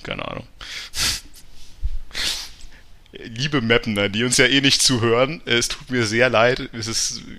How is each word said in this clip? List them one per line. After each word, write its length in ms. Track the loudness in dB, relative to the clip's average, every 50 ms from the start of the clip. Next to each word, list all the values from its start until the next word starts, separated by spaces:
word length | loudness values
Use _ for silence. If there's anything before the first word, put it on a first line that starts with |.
Keine 260 | -12 -10 -10 -8 -8 -10
Ahnung. 200 | -10 -10 -12 -14 -18 -18 -16 -14 -14 -14 -14 -10 -6 -4 -2 -2 -2 -4 -8 -14 -20 -20 -18 -16 -14 -12 -12 -12 -10 -4 -2 0 0 0 -2 -4 -6 -6 -4 -4 -4 -6 -8 -12 -16 -16 -16 -16 -18 -18 -20 -20 -20 -20 -20 -20 -18
Liebe 480 | -16 -16 -12 -8 -6 -4 -2 -2 0
Mappener, 480 | 2 4 2 2 2 0 0 0 0 0
die 140 | 0 0 0
uns 140 | 2 4 4
ja 100 | 4 6
eh 120 | 6 4
nicht 220 | 4 4 4 4
zuhören, 600 | 4 4 2 4 4 4 4 4 4 2 0 -6 -4
es 220 | 0 0 2 2 0
tut 200 | -4 -6 -8 -4
mir 140 | -2 0 0 2
sehr 220 | 2 4 4 4
leid. 400 | 6 6 4 4 4 0 -4 -8 -10
Es 140 | -8 -6 -4
ist, 340 | -2 -2 -2 -4 -4 -8 -14 -16 -16